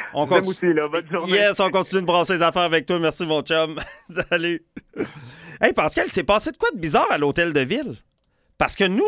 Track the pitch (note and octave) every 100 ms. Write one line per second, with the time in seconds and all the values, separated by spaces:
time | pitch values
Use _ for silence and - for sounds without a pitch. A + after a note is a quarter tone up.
0 | - C#3 D3 F#3 F#3+ F3+ F3 D#3 D3 E3
1 | E3 E3+ F3 G3 G#3 G3 F#3+ F#3+ F3+ F#3+
2 | F3 F3 E3 F3+ E3 F3+ F3 D#3+ D#3 F3
3 | D#3+ - E3+ D#3 C3 D#3+ D#3+ D3+ - -
4 | - E3+ E3 F3 E3+ E3 _ - - -
5 | - D3+ B2 - - - B3 - D#3 -
6 | F4+ - D#3+ G#3 D#4+ - A#4 B3 D#3+ A3
7 | F4 E3 C#3+ C#3 E3+ D3 C3 A#3 C4 A#2
8 | _ _ _ _ _ - C#3+ - G3 G3